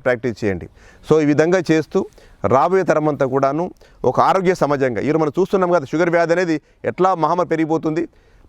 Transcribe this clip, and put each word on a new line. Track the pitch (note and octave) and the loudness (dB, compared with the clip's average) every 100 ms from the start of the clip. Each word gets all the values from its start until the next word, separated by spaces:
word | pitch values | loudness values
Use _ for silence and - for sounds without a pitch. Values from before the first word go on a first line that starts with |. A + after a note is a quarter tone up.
| C3 | -2
ప్రాక్టీస్ | B2 B2 G#2+ | -2 -4 -4
చేయండి. | G#2+ F#2 F#2+ _ - - - | -4 -4 -8 _ -20 -8 0
So | D#3 | 2
ఈ | D3 | 2
విధంగా | C#3+ D#3+ F#3 E3+ | 2 2 2 2
చేస్తూ | D#3+ D3 F#3+ - - - - G2 | 0 0 -4 -6 -10 -20 -6 0
రాబోయే | B2 E3 F#3+ F3+ | 2 2 0 0
తరం | D#3 D3+ | 0 0
అంతా | C#3 C#3 | -2 -2
కూడాను | C3+ C3+ D3 F3+ - - - - | 0 0 -2 -6 -10 -20 -6 -2
ఒక | B2+ C3 | 2 2
ఆరోగ్య | F3+ F3+ F3+ | 2 0 0
సమాజంగా, | C#3+ D3 C3 G#2+ A2 | 0 0 -2 -2 -2
ఈరోజు | D3+ | 0
మనం | D3+ D3+ | -2 -2
చూస్తున్నాం | F#3+ G3 F3+ F3 | -2 0 2 0
కదా | C3+ | 0
షుగర్ | D#3 F3 E3+ | -2 0 2
వ్యాధి | E3+ E3+ | 2 0
అనేది | F#3 D#3 - _ - | 0 -4 -8 _ -8
ఎట్లా | A2 F#3 F3+ | 0 0 2
మహమ్మారి | D3+ F3 E3+ | 0 0 -2
పెరిగిపోతుంది. | D#3+ D#3+ D#3+ D#3 D#3 - _ _ _ | -2 -2 -2 -2 -4 -6 _ _ _